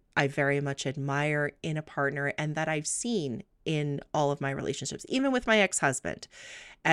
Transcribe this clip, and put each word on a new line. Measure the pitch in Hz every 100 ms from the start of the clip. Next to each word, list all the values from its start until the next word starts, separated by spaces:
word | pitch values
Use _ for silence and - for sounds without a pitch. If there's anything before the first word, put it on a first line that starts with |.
| _ -
I | 139
very | 147 139 143
much | 143 135 135
admire | 147 139 139 151 147 143 -
in | 165 156
a |
partner | 151 - 139 143 139 -
and | 151 151
that | 160
I've | 156 147
seen | - 240 220 139 117 - _ -
in | 156 147 143 -
all | 156 143
of | 143
my | 135
relationships, | 139 - - 147 - -
even | 262 269
with | 247 240
my | 214
ex-husband. | 190 - 143 127 82 - - - - - - -
A-, | 160